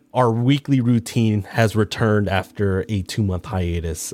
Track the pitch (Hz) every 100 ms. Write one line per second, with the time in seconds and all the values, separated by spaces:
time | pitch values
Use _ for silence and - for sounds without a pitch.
0 | _ 127 120 113 120 143 - 135 120 120
1 | 117 123 110 107 98 - 113 107 101 -
2 | 113 104 95 95 - - 101 95 92 104
3 | 90 - 101 90 - 95 87 85 82 78
4 | -